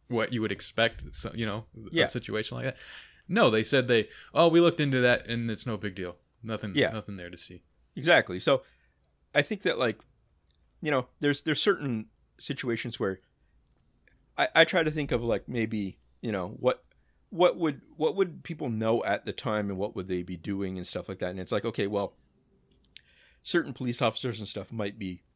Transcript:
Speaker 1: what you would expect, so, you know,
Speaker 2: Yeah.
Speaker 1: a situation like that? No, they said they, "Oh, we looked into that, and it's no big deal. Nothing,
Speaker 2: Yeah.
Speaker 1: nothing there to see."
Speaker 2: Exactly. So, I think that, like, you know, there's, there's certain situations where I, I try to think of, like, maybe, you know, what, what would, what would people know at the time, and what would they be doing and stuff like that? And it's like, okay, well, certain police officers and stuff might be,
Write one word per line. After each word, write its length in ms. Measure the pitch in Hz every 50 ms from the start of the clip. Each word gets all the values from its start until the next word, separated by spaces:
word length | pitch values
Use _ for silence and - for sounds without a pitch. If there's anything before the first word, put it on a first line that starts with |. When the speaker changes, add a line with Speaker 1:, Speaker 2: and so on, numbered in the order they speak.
| _ _
Speaker 1:
what 240 | 123 113 110 -
you 100 | 123 117
would 100 | 110 104
expect, 640 | 98 - - - - - 113 117 - - - - -
so, 160 | - - - -
you 120 | 113 117
know, 200 | 107 101 110 113 - - 113 110 104
Speaker 2:
Yeah. 120 | - 165 147
Speaker 1:
a 20 | -
situation 480 | - 123 101 - 107 107 110 - 123
like 100 | 123 123
that? 120 | 131 - - - - - - - - _ _ _ -
No, 220 | 170 220 220 131
they 140 | 110 110 110
said 240 | - - 135 120 123
they, 220 | 120 113 104 - - - - - -
"Oh, 140 | 135 170 170
we 120 | 160 170
looked 200 | 170 170 165 170
into 200 | 151 143 135 127
that, 260 | 123 123 123 - - -
and 220 | 117 117 117 117
it's 160 | 110 - -
no 120 | 123 113 98
big 180 | 104 104 92
deal. 220 | 95 92 87 87 _ _ _ _ _ -
Nothing, 300 | 110 110 104 - 104 92
Speaker 2:
Yeah. 160 | - - 85
Speaker 1:
nothing 260 | - 110 104 - 101 95
there 120 | 90 87
to 80 | 90 -
see." 260 | - - 92 87 _ _ _ _ _ _ _
Speaker 2:
Exactly. 440 | - 131 165 170 139 110 - - -
So, 240 | - 156 139 131 - _ _ _ _ _ _ _ _ _ _ _ _ _ _
I 80 | 143
think 220 | 143 - 220 190 -
that, 160 | 175 - -
like, 220 | 127 117 101 - - _ _ _ _ _ _ _ _ _ _ _ _ _ _ _
you 100 | - 151
know, 160 | 147 131 120 - _ _
there's, 200 | 151 143 143 -
there's 200 | - 160 151 -
certain 480 | - 214 190 - 147 139 120 110 107 - _ _ _ _ _ _
situations 600 | - - 143 - - 127 117 110 - 120 110 -
where 220 | 113 98 95 - _ _ _ _ _ _ _ _ _ _ _ _ _ _ _ _ _ _ _ _ _ _ _ -
I, 120 | 147 - -
I 100 | 160 165
try 180 | 160 - 185 160
to 80 | 156
think 200 | 147 156 147 135
of, 120 | 135 117 120
like, 240 | 117 110 98 - -
maybe, 520 | 127 120 113 110 113 107 101 95 - _ _ _ _ _
you 100 | - 120
know, 180 | 107 95 90 92 123 -
what, 240 | 110 127 127 - _ _ _ _ _ _ _ _ _ _
what 280 | - 165 180 175 - -
would, 240 | 170 156 139 127 - - -
what 200 | 156 160 160 151
would 280 | 196 196 175 151 135 -
people 260 | - 165 151 165 131
know 340 | 113 107 110 113 113 117 -
at 220 | 104 101 104 -
the 80 | - 95
time, 360 | - - 123 107 107 104 101
and 80 | 98 92
what 160 | 98 107 -
would 120 | 98 92 92
they 140 | 92 90 90
be 140 | 90 92 82
doing 400 | 80 110 101 98 98 92 95 92
and 80 | 90
stuff 220 | - - 92 90 -
like 100 | 98 92
that? 100 | - 90
And 80 | 92 95
it's 120 | 92 -
like, 140 | - 104 98
okay, 220 | 117 110 - 107 101
well, 300 | 104 101 101 90 - _ _ _ _ _ _ _ _ _ _ _ _ _ _ _ _ - _ _ _ _ _ _ _ _
certain 320 | _ - - 175 151 147 123
police 280 | - 131 123 120 -
officers 380 | 139 113 113 - - 127 110 110
and 80 | 107 98
stuff 240 | - 104 92 -
might 280 | 117 113 107 101 104 117
be, 240 | 104 92 90 87 _ _ _